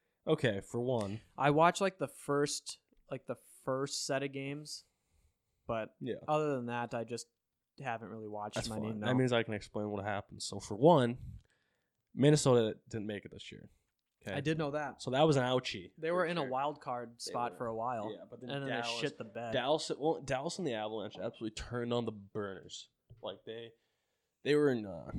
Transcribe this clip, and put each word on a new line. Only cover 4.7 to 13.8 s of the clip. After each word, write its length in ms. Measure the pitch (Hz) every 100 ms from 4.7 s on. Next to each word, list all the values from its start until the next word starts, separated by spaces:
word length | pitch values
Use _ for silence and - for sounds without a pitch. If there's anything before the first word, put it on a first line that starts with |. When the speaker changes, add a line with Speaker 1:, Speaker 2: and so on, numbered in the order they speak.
| - _ _ _ _ _ _ _ _ -
Speaker 2:
but 300 | 113 107 -
Speaker 1:
Yeah. 160 | 127 104 -
Speaker 2:
other 280 | 151 151 135
than 120 | 120
that, 260 | 120 120
I 100 | 117
just 240 | 113 117 - _ _ _ _ -
haven't 280 | 135 113 110
really 180 | 113 107
watched 280 | 104 104 110
Speaker 1:
That's 140 | 110
Speaker 2:
many, 200 | 107 107
Speaker 1:
fine. 100 | 107
Speaker 2:
no. 80 | 107
Speaker 1:
That 80 | 127
means 180 | 127
I 80 | 120
can 140 | 113 107
explain 340 | - 110 104
what 140 | 104 101
happened. 380 | 101 - -
So, 160 | - 98
for 160 | - 104
one, 420 | 151 160 120 123 - - _ _ _ _ _ _ _
Minnesota 640 | - 143 151 143 120 110 - -
didn't 180 | 113 104
make 180 | 101 92
it 60 |
this 200 | - -
year. 160 | - - _